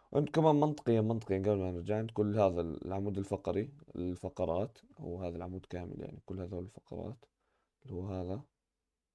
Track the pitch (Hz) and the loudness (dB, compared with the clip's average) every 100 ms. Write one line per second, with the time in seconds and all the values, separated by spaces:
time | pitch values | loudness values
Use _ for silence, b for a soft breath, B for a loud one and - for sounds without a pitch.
0 | b 143 147 160 156 147 151 151 - 113 | b 0 2 4 6 6 4 2 2 4
1 | 110 113 - 95 98 101 92 87 85 107 | 4 0 0 2 4 2 2 -2 -2 -2
2 | 113 113 104 107 98 87 85 76 87 98 | 0 0 2 6 4 4 -2 -2 -4 -2
3 | 101 98 98 95 92 90 127 143 - - | -2 -2 -2 -2 0 -2 -2 -8 -12 -4
4 | 90 90 92 - 87 85 107 - _ - | -4 -4 -6 -2 0 0 -2 -8 _ -14
5 | - 90 90 85 90 92 - 90 90 - | -8 -6 -6 -6 -8 -10 -8 -8 -8 -8
6 | - - - 95 90 90 95 - - 87 | -10 -12 -10 -8 -6 -6 -8 -12 -14 -10
7 | 87 - _ _ _ _ _ _ 127 90 | -10 -12 _ _ _ _ _ _ -10 -8
8 | 98 92 90 107 - _ _ _ _ _ | -4 -4 -4 -6 -10 _ _ _ _ _
9 | _ | _